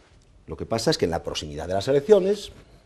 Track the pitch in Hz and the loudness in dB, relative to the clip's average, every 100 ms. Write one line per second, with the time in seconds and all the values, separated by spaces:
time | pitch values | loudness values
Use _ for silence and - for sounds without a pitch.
0 | _ _ _ - - 78 82 113 - 156 | _ _ _ -20 -16 -12 -4 -2 0 2
1 | 90 82 - - 78 73 80 95 120 139 | 0 -2 -4 -8 -8 -8 -4 -2 2 2
2 | 143 208 185 202 - - - - | 6 4 4 -2 -6 -18 -20 -20